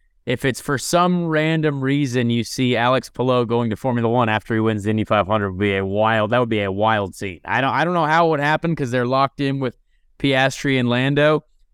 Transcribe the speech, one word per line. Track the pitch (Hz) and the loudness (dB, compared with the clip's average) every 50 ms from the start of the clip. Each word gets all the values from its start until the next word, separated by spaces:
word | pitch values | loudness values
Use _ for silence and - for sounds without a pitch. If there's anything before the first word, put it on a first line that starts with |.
| _ _ _ _ - - | _ _ _ _ -6 -6
if | 127 - - | -4 -2 -2
it's | 135 117 - | -2 -2 -4
for | - - 143 117 | -4 -4 -4 -4
some | - - 175 175 180 180 180 175 170 | -2 0 2 2 2 2 2 0 -2
random | 165 156 151 156 160 160 160 151 151 143 139 131 | 0 0 0 0 2 0 0 0 0 -2 -2 -2
reason | 131 139 143 147 127 120 127 120 117 | -2 0 0 0 0 0 0 0 0
you | 117 120 110 | 0 0 -2
see | - - - 131 123 123 110 | -4 -4 -2 0 0 0 2
Alex | 120 123 131 135 - - | 2 2 0 0 -2 -4
Palou | - - 123 127 127 123 120 107 | -6 -4 0 0 2 2 0 0
going | 117 120 120 113 | 0 -2 -2 -2
to | 107 | -4
Formula | - - 131 120 120 113 113 | -4 -4 -2 -2 0 0 2
One | 117 127 120 110 | 2 2 2 2
after | 107 107 - - 117 | 0 -2 -2 -2 -2
he | 110 | 0
wins | 110 110 110 104 98 | 0 0 0 -2 -2
the | 107 | -2
Indy | 110 110 101 | 0 0 0
five | - 110 104 90 | 2 2 2 2
hundred, | 90 107 110 101 98 | 2 0 0 0 -2
would | 92 90 | -2 0
be | 104 101 98 | 0 0 0
a | 98 98 | 0 -2
wild, | 95 98 104 107 110 113 110 107 104 | -2 0 0 2 2 2 2 2 2
that | 120 123 | 2 0
would | 123 113 | 0 0
be | 110 104 | 0 -2
a | 101 98 | -2 -2
wild | 95 98 107 110 110 104 101 92 - | -2 0 0 2 2 0 0 -4 -6
scene. | - 101 98 87 76 - | -8 -10 -10 -10 -10 -8
I | - 101 120 | -4 -2 -2
don't, | 135 135 113 | 0 0 0
I | 135 156 | 0 0
don't | 175 180 | 0 0
know | 170 156 | 0 0
how | 151 156 165 170 165 | 2 2 2 2 2
it | |
would | 156 139 | 0 0
happen | 143 147 156 156 - 170 165 | 0 0 0 0 0 -2 -2
'cause | - 139 117 | -2 -4 -2
they're | 120 127 123 123 | -2 -2 0 0
locked | 131 131 139 135 _ - | 0 0 0 0 _ -2
in | 139 139 135 135 | -2 -2 -2 -2
with | 135 120 - _ _ _ _ _ _ _ _ - | -4 -6 -8 _ _ _ _ _ _ _ _ -4
Piastri | - 139 135 131 135 139 - - - 143 135 127 | 0 0 2 2 2 0 0 -2 -2 0 0 2
and | 123 120 | 2 2
Lando, | 120 123 131 139 143 147 147 151 156 147 - _ _ _ _ _ | 0 0 0 0 2 2 4 4 2 2 -2 _ _ _ _ _